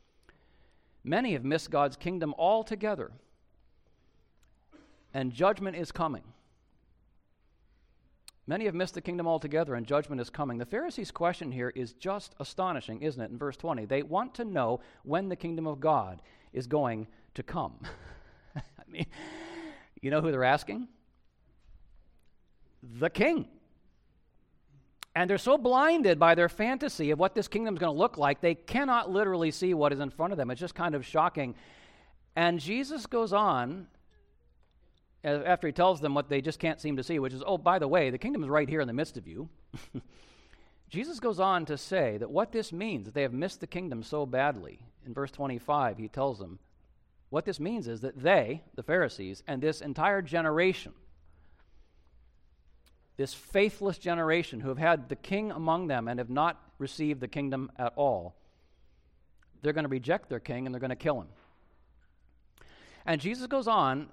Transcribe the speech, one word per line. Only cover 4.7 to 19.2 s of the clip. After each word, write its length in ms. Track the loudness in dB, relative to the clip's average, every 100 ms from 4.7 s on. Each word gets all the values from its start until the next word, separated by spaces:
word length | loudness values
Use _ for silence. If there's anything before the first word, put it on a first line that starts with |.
| -20 -20 _ _
and 220 | -4 -4
judgment 420 | 2 2 4 -2 -4
is 160 | -6
coming. 320 | -2 -2 -4 -12 -20 _ _ _ _ _ _ _ _ _ _ _ _ _ _ _ _ _ _ _ -18 -6
Many 180 | -2
have 100 | -2
missed 200 | -2 -4
the 80 | -6
kingdom 260 | -6 -4 0
altogether, 460 | 0 0 0 0
and 120 | -2 0
judgment 360 | 0 0 -4
is 80 | -6
coming. 260 | -4 -4 -4
The 80 |
Pharisees' 460 | -4 -4 -4 -6 -8
question 420 | -2 -2 -2 -6
here 160 | -6 -6
is 180 | -6 -8
just 420 | -8 -6 -6 -8 -14
astonishing, 640 | -10 -4 -2 -4 -6 -6
isn't 180 | -4 -4
it, 100 | -6
in 60 | -6
verse 220 | -8 -6
twenty? 260 | -4 -4
They 180 | -2 -2
want 340 | 0 -2 -4 -6
to 100 | -4
know 340 | 0 0 0 -6 -18
when 260 | -4 -2 -2
the 80 | -6
kingdom 300 | -6 -4 -4
of 120 | -2
God 440 | 2 2 0 -8 -18 -20 _
is 120 | -10 -2
going 420 | 0 0 -2 -8 -14 _
to 80 | -12
come. 360 | -8 -6 -6 -8 -14 -14 -18 -20
<laughs> 320 | -20 -20 -16 -12
I 40 | -12 -16 -14
mean, 180 | -10 -8 -10